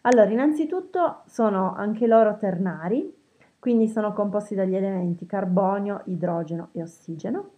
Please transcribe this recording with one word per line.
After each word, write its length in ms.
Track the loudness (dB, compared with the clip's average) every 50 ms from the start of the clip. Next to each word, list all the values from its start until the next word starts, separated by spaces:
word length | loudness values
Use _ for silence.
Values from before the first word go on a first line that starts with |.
Allora, 280 | _ 4 6 6 6 6
innanzitutto 920 | 4 2 2 2 2 0 -2 -2 -4 -6 -6 -4 -2 0 0 0 -2 -6 -18
sono 480 | _ -4 0 0 2 2 0 -2 -2 -4
anche 340 | -4 -4 -4 -2 0 2
loro 280 | 6 6 6 6 4 2
ternari, 760 | 0 -2 -2 -2 -2 -2 -4 -4 -6 -4 -4 -2 -2 -4 -6 -12 _ _ _ _ _ _ _ _ _
quindi 280 | -2 0 2 4 2
sono 260 | 2 0 -2 -4 -2 -2
composti 420 | -2 -2 -2 -2 -4 -4 -4 -2
dagli 200 | -2 0 0 0
elementi 500 | 0 0 -2 -2 -2 -2 -2 -4 -6 -8
carbonio, 760 | -6 -4 -4 -2 0 2 2 2 2 0 -2 -4 -6 -6 -8 -6
idrogeno 640 | -8 -6 -4 -2 -2 -2 -4 -4 -6 -8 -8 -8 -10
e 100 | _ -10
ossigeno. 680 | -10 -10 -14 _ _ -14 -12 -10 -6 -6 -6 -6 -8 -10 _